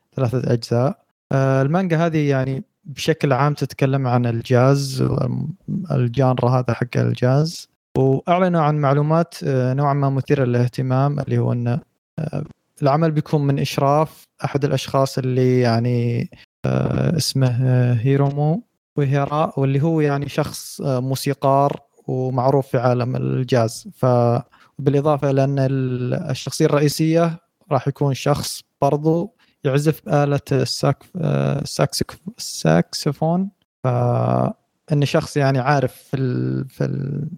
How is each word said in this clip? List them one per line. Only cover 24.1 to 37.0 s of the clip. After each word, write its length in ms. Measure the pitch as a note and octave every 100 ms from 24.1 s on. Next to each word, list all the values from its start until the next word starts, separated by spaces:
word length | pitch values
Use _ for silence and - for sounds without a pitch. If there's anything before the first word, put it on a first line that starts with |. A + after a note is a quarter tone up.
| B2 A#2+ A#2 - _ _ -
بالإضافة 520 | C#3 C#3+ D3+ C#3+ C#3+
إلى 140 | C3+
أن 140 | C3+ C#3
ال-، 720 | C3 C3+ C3 B2 B2 C3 D#3
الشخصية 360 | C3 - - D#3
الرئيسية 720 | D3 D3 - D#3+ D#3+ E3+ E3 _ _ -
راح 180 | C#3 -
يكون 260 | - C#3+
شخص 480 | C3 C#3+ D3 - - - -
برضو 540 | C#3 D3 D#3 E3 G3+ _ _ _
يعزف 360 | C#3+ C#3 D3+ D3 -
بآلة 340 | D3 C#3+ C#3+ -
الساك-، 520 | C3 C3 - C#3+ C#3 - F3+
آه، 480 | D3 C#3 C#3 C#3
ساكسك-، 560 | - - C#3+ - - - F#3+ -
الساكسفون. 1120 | - - D#3+ E3 - - D3+ C#3 D#3+ F3+ G3 - _ _
فإن 1200 | B2+ B2 A#2+ A#2+ A#2+ - B2+ - _ _ - D3
شخص 320 | C#3+ D#3+ D3+ D3
يعني 220 | C3+ C3+
عارف 340 | B2+ D3 C3
في 240 | - - C3+
ال-، 520 | B2+ B2 B2+ C3 C3+
في 160 | -
ال-، 440 | C#3 -